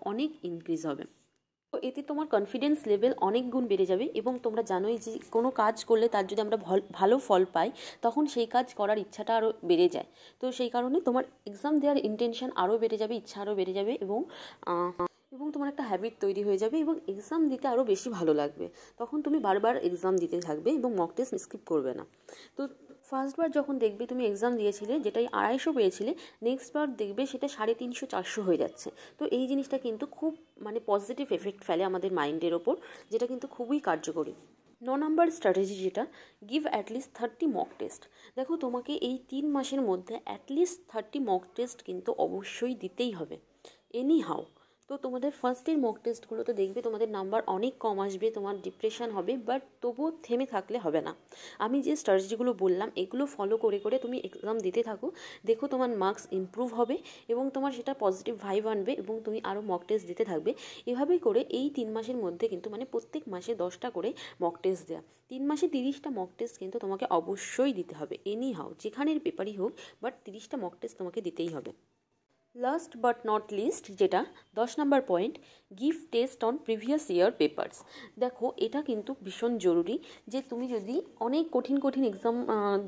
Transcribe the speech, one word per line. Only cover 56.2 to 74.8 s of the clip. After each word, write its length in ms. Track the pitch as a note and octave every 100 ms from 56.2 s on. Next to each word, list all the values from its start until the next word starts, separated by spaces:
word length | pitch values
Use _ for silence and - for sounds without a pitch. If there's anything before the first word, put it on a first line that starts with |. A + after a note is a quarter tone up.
| -
ইমপ্রুভ 420 | F#3+ F#3 A3+ B3
হবে 240 | A3+ A#3 D4+ - - -
এবং 220 | A#3 C4+
তোমার 180 | C4+ C#4
সেটা 240 | A#3+ C4 C4+
পজিটিভ 400 | G3+ F#3+ A3+ A3
ভাইব 280 | G3+ G3 A3
আনবে 260 | G#3 G3
এবং 280 | C#4+ G3 A3 A3
তুমি 160 | A3
আরও 180 | G3 G3
মক 220 | G#3+ F3 F3+
টেস্ট 200 | G#3+ F3
দিতে 180 | F3 A3
থাকবে। 280 | D#3+ F3 - - - -
এভাবেই 340 | B3 D4 F4+
করে 260 | A3+ A3 -
এই 200 | B3 C#4+
তিন 220 | C4+ A3
মাসের 260 | A3 A3 B3+
মধ্যে 300 | F3+ E3+ A3+
কিন্তু, 220 | F3+ G#3+
মানে, 160 | G#3 C4
প্রত্যেক 380 | - - D#4 C4
মাসে 280 | F3+ G#3 A3
দশটা 340 | F3+ - B3
করে 240 | F#3+ G#3 F4+ - -
মক 160 | E3+ E3+
টেস্ট 260 | F#3 F#3 D#3+
দেওয়া, 160 | E3 - _ -
তিন 160 | C4 C#4
মাসে 220 | D4+ E4+
তিরিশটা 420 | C#4 C4 C#4 D4+
মক 200 | A3 F3+ -
টেস্ট 200 | A#3 -
কিন্তু 220 | F#3+ F#3+
তোমাকে 260 | G3 F#3+ -
অবশ্যই 640 | E3+ E3+ G3 - - C4+
দিতে 220 | G3+ E3+ D#3
হবে, 220 | D3 - G3
anyhow, 480 | G#3+ C4 F3+ C#3 -
যেখানের 400 | G#3+ B3 D4 D4+
পেপারই 340 | E4+ - G3
হোক, 180 | G3+ G#3+ - - -
but 80 | A#3+ - -
তিরিশটা 320 | G#3 - C#4
মক 180 | F3+ -
টেস্ট 160 | A3+ -
তোমাকে 240 | F3+ -
দিতেই 260 | F3+ - E3+
হবে। 240 | D3+ - - _ _ _ _ _ _ _ A#3+ B3
Last 260 | E4 - A#3
but 140 | A#3+ A#3 A3
not 120 | G#3+ G#3+ G3+
least, 280 | C4 - - F#3+
যেটা 260 | F#3 F#3 E4 - _ G#3+
দশ 160 | A#3+
নাম্বার 220 | -